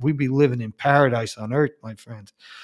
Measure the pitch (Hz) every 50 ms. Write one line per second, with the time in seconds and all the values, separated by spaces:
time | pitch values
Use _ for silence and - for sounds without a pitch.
0 | 127 156 151 139 139 127 135 139 147 127 123 120 113 110 - - - 139 143 143
1 | 139 127 120 117 113 - - - 107 110 127 147 147 - - _ - 113 107 -
2 | - 117 117 107 98 - _ _ - - - -